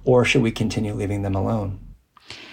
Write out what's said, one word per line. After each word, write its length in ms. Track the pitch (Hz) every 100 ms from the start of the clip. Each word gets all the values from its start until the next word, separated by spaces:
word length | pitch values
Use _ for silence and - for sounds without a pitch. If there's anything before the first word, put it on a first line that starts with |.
or 200 | - 123
should 160 | 117 131
we 100 | 113
continue 440 | - 110 110 107
leaving 260 | 101 98 101
them 140 | 98
alone? 440 | 95 104 110 95 95 - - _ _ - - -